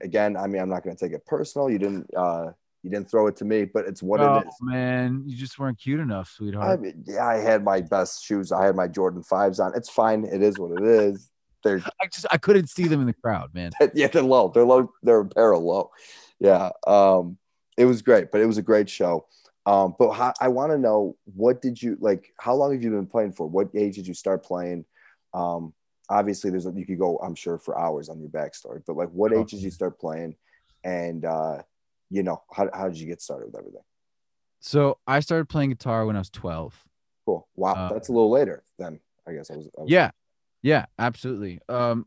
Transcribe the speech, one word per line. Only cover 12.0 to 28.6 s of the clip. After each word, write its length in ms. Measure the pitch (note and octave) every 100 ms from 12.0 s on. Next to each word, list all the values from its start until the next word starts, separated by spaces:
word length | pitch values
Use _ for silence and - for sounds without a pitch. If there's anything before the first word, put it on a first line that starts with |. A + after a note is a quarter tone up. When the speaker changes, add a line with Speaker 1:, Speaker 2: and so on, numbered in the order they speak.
| F#3+
Speaker 2:
just, 140 | - -
I 60 | E3+
couldn't 300 | - G3+ D3+
see 180 | - E3+
them 140 | D3+
in 60 | B2+
the 60 |
crowd, 420 | - A#2 G2 C#2+ F2
man. 160 | F2 -
Speaker 1:
<laughs> 100 | D3 D3
Yeah, 100 | C#3
they're 140 | E3
low. 280 | C3 B2+ F#2+
They're 160 | A#2+ A#2+
low. 260 | C3 B2 _
They're 200 | G#2 A2+
a 40 | G2
pair 260 | - A2+
of 100 | F2
low. 260 | E2+ F#2+ - _ - - - _
Yeah. 300 | G2 F2+ F#2 - -
Um, 520 | G2+ G2 F#2+ F2 F#2+ _ _ _ -
it 100 | B2+
was 160 | A#2
great, 280 | B2+ A2 E2+
but 80 | G#2
it 60 | A2+
was 140 | G#2+
a 20 |
great 240 | F#2+ G#2+ G2+
show. 360 | - F2+ E2+ - _ _ _ G2+
Um, 280 | G2 F#2+ -
but 120 | A#2
how, 200 | G#2 B2 -
I 80 | C3
wanna 320 | B2 D3+ D3
know, 360 | A#2+ G#2+ G2 - - F#2+
what 260 | A#2 B2+
did 180 | C3 A#2
you, 120 | A#2 -
like, 340 | G#2+ F#2+ - -
how 160 | A#2 C3+
long 160 | C#3+
have 100 | C3+
you 80 | A#2
been 160 | G#2 F#2+
playing 280 | A#2 G#2
for? 120 | F#2 D#2+
What 240 | F#2 G2 G#2
age 200 | G2+ G2
did 100 | F#2
you 80 | F2
start 280 | F#2+ F#2+
playing? 400 | - F2+ F2+ F2 - _ _ _ _ F2+
Um, 380 | F2 E2+ D#2+ - _ _ -
obviously, 400 | G2+ G2+ F#2+ G2
there's 160 | F#2 F2+
a, 60 |
you 160 | F#2+ F#2
could 100 | F2
go, 220 | F2+ E2
I'm 160 | F2+ E2
sure, 240 | F2 E2+
for 180 | - -
hours 320 | E2 D2+ D#2
on 100 | D#2+
your 100 | D2+
backstory, 520 | D#2 C#2+ -